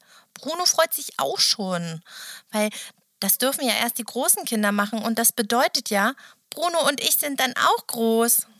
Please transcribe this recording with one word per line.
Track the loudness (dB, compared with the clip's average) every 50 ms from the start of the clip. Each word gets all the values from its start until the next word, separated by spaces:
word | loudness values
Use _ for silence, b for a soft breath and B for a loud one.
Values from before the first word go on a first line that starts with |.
| b b b b b b -20
Bruno | -12 -8 -6 -4 2 2
freut | 4 4 4 2 2 0
sich | -4 -8 -8 -4
auch | -4 -2 -2 0 0
schon, | 2 2 2 0 -2 -2 -2 -2 -4 -4 -8 -10 B B B B B B B B B _
weil | -2 0 0 0 B B B B B _ _ _ _ _
das | -2 0 0
dürfen | 2 0 0 0 0 0
ja | 0 0
erst | 0 0 -2 -2 -6
die | -10
großen | -8 -6 -2 0 0 0 0 -2
Kinder | -2 -2 0 0 2 2
machen | 0 0 -2 -4 -4
und | -2 -2 0
das | 2 2 2
bedeutet | 0 0 -2 0 2 2 2 2 0 -2 -2 -2
ja, | 0 2 2 0 0 b b b b b _ _ -8
Bruno | -4 -2 0 0 2 2
und | 2 0 0
ich | 0 0 0
sind | 0 0 -2 -2 -2
dann | -2 -2 0
auch | 2 2 2 2 2 -2
groß. | -4 -2 0 2 2 4 4 4 2 2 0 -2 -6 _ _